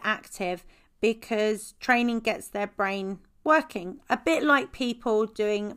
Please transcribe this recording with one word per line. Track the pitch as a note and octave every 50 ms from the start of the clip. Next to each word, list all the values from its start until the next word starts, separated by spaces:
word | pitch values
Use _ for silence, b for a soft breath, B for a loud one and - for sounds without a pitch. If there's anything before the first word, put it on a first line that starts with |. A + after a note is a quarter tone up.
| -
active | G#3 G#3+ - - - - - F#3+ F3+ F3+ F3 - b b b b b b -
because | - A3+ A3 A3+ - - A#3 G#3+ G#3+ G#3+ G#3+ G3+ - - - -
training | - - B3 A#3+ A#3+ A#3+ A#3 A3+
gets | A3+ A3+ G3+ - - -
their | - G3+ G#3 G3+
brain | - - G3 F#3+ G3 G3 F#3+ F#3+ G3 - - _ _ _
working, | - D4+ D#4 D#4 D#4 - - F#3+ E3+ F3+ - - _ -
a | C4+
bit | - - E4 E4 D4
like | D4 D4+ C#4+ C4+ B3+ -
people | - - C4 A#3+ A#3 A#3+ - A#3+ G#3+ G#3+ A3
doing | G#3+ - - G#3+ G#3 G#3 G#3 G#3 G#3 -